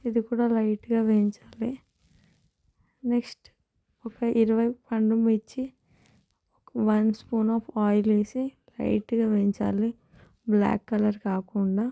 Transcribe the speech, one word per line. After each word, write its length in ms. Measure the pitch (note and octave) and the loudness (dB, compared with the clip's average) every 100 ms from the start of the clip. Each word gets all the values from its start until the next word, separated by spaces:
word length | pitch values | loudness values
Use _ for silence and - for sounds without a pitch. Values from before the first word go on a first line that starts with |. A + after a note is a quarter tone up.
ఇది 180 | B3 A3+ | -2 -2
కూడా 240 | A3 A#3 A#3 | -2 -2 0
లైట్గా 540 | A3+ G#3+ G#3+ - A3+ | 2 0 -2 -2 0
వేయించాలి. 680 | A3 G#3+ G#3 G3+ - A3+ A3+ C4+ _ _ _ _ _ _ _ _ _ _ _ _ | 2 2 2 -2 -20 -10 -8 -8 _ _ _ _ _ _ _ _ _ _ _ _
నెక్స్ట్ 420 | B3 A#3+ - - - _ _ _ _ _ A3+ | -2 -2 -2 -18 -20 _ _ _ _ _ -16
ఒక 120 | - A#3 A#3 | -6 -2 2
ఇరవై 300 | A3 A3+ A#3 A#3+ | 2 2 0 -4
పండు 320 | _ A3+ G#3+ A3+ | _ -2 0 2
మిర్చి, 480 | A3+ A3 _ - C4 _ _ _ _ _ _ _ _ _ _ A#3+ G#3+ | 2 0 _ -12 -12 _ _ _ _ _ _ _ _ _ _ -2 0
వన్ 220 | G#3+ G#3+ | 2 2
spoon 360 | G#3+ - A3+ A3 A3+ | -2 -4 -2 0 -2
of 100 | A3+ A3 | -4 -2
ఆయిల్ 320 | G#3 G#3 G#3+ | 2 2 2
వేసి 340 | G#3 G#3 B3+ C4+ _ _ - | 2 0 -4 -8 _ _ -6
లైట్గా 480 | G#3+ G#3 G#3 A#3 A3 | -2 -2 -2 -2 0
వేయించాలి, 640 | G#3 G3+ G3+ G3+ G3 A3 A#3 _ - - _ - | 2 0 0 -4 -2 -4 -6 _ -20 -20 _ -2
బ్లాక్ 340 | G#3 G3+ G#3 - | 0 2 -2 -4
కలర్ 280 | G#3+ G#3 G#3 G3+ | -2 -2 -2 -4
కాకుండా. 580 | F#3+ F#3+ G#3 G3 F#3+ A#3+ | -6 -4 -4 -2 -2 -4